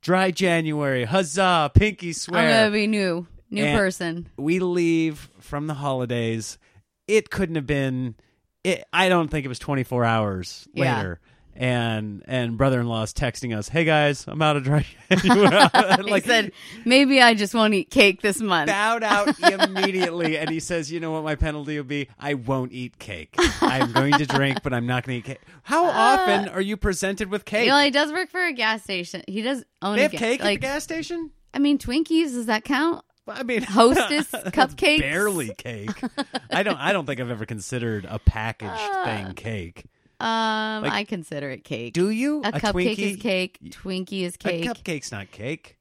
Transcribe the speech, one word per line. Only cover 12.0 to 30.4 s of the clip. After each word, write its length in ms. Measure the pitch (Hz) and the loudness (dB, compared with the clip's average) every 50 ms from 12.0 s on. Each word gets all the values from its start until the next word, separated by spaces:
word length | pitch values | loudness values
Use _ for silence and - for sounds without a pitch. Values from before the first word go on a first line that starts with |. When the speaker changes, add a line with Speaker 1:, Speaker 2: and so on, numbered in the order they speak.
| 107 107 104 98 - | -4 -6 -10 -12 -10
Speaker 1:
and 300 | - 131 127 120 117 113 | -6 -4 -4 -2 -4 -2
brother-in-law 460 | 110 135 135 131 123 120 117 117 113 110 | 0 2 2 2 2 0 -2 -2 -4 -4
is 100 | 104 - | -4 -4
texting 420 | - 147 123 - - - 123 113 | -4 -4 -4 -4 -4 -6 -4 -4
us, 140 | 107 101 - | -4 -6 -4
"Hey 160 | - 160 170 | -2 0 2
guys, 400 | 156 156 151 147 147 143 - - | 4 4 4 4 2 0 -2 -6
I'm 140 | - - 147 | -10 -4 0
out 160 | 156 151 151 | 0 2 2
of 80 | 143 131 | 2 0
dry 220 | 131 147 151 - - - - - _ | 2 2 2 2 0 -6 -20 0 _
January." 580 | 185 190 - 202 247 196 208 180 165 202 285 220 - | 2 2 6 4 6 8 8 8 8 8 8 8 8
<laughs> 240 | 240 247 190 196 - 190 | 4 4 6 4 2 2
Speaker 2:
He 80 | 202 | 2
Speaker 1:
Like, 140 | 208 196 - | 0 0 2
Speaker 2:
said, 280 | 220 240 226 208 208 - - - - - - - | 4 2 2 2 0 -6 -14 -20 -18 -18 -8 2
"Maybe 340 | 233 247 269 285 262 277 262 | 6 6 6 8 8 6 8
I 140 | 247 240 226 | 8 8 6
just 200 | 208 208 196 - | 4 0 -2 2
won't 200 | 233 220 214 214 | 2 2 4 4
eat 160 | 196 - _ | 2 0 _
cake 320 | - 262 220 202 190 - - | 4 6 6 6 6 4 0
this 180 | 214 196 - | -2 0 0
month." 280 | 214 208 185 165 147 151 | -2 0 0 0 2 0
Speaker 1:
bowed 340 | 202 196 208 220 233 233 220 | 0 0 0 0 0 0 0
out 360 | 214 202 202 208 202 196 - | 2 2 2 2 0 -2 4
Speaker 2:
<laughs> 40 | - | 4
Speaker 1:
immediately. 960 | 349 294 294 - 208 190 190 190 190 185 185 180 175 165 175 170 160 156 151 | 4 4 4 0 0 0 0 -2 0 0 0 -2 -2 -2 -2 -2 -2 -2 -2
And 100 | 156 160 | -2 -2
he 100 | 165 160 | -4 -4
says, 300 | 156 - 180 170 156 139 | -4 -4 -4 -4 -4 -6
"You 80 | 160 170 | -8 -6
know 100 | 165 160 | -6 -4
what 120 | 160 160 156 | -4 -4 -4
my 100 | 156 151 | -4 -2
penalty 420 | 143 160 160 151 151 147 139 151 | -2 -2 -2 -2 -6 -8 -6 -6
will 80 | 147 143 | -8 -6
be? 240 | 123 147 143 139 - - _ | -6 -6 -6 -6 -6 -10 _
I 140 | - 143 147 | -6 -4 -4
won't 380 | 139 117 113 135 131 127 127 - | -4 -2 -2 -2 -2 -2 -6 -8
eat 260 | 127 127 120 _ _ | -10 -10 -12 _ _
cake. 360 | - - 101 85 78 _ - - 349 - - - | -14 -12 -12 -12 -12 _ -2 0 0 0 2 0
I'm 320 | - - 127 135 - 120 113 | 0 0 2 0 0 0 0
going 220 | 330 - 143 147 | 0 2 2 2
to 100 | - 151 | 2 2
drink, 380 | 131 - 143 139 139 135 - _ | 0 0 0 0 0 -2 -2 _
but 100 | 147 123 | -4 -4
I'm 140 | 120 120 | -2 -2
not 180 | 120 127 123 123 | -2 -2 -2 -2
gonna 140 | 131 127 120 | -4 -8 -8
eat 60 | 110 | -8
cake." 140 | - 135 - _ - - - _ | -10 -14 -16 _ -20 -20 -20 _
How 200 | - 262 320 349 | -2 0 2 2
Speaker 2:
Uh, 80 | 349 285 | 2 2
Speaker 1:
often 560 | - 226 240 262 381 370 359 202 202 202 196 | 4 4 4 4 4 4 2 2 0 0 -4
are 120 | - 185 196 | -4 -4 -2
you 160 | 196 214 208 | -2 -4 -2
presented 500 | - 214 190 - - 190 196 - 220 185 | -2 -2 -2 0 -2 -4 -2 -4 -4 -4
with 140 | 190 208 - | -4 -8 -6
cake? 220 | - - 214 240 | -4 -2 2 4
Speaker 2:
You 60 | 233 269 | 4 6
know, 80 | 285 | 6
he 100 | 285 285 | 4 4
does 200 | 247 285 294 302 302 | 4 2 0 0 0
work 180 | 359 370 339 | -4 -6 -4
for 120 | - 370 359 | -4 -2 -2
a 100 | 339 285 | -2 -2
gas 280 | 240 226 220 220 220 - | -2 -2 -2 -2 -2 -4
station. 400 | - 196 180 175 170 - 185 - - | -6 -6 -6 -6 -6 -10 -12 -10 -8
He 140 | 190 208 214 | -6 -4 -2
does 200 | 247 277 254 220 _ _ _ - | -2 -4 -4 -6 _ _ _ -6
own 140 | 202 208 | -2 2
Speaker 1:
They 40 | 226 | 2
Speaker 2:
a 40 | 269 | 2
Speaker 1:
have 80 | 302 - | 2 2
Speaker 2:
ga-, 60 | - | -2
Speaker 1:
cake 220 | 233 226 247 277 | -2 -2 -2 0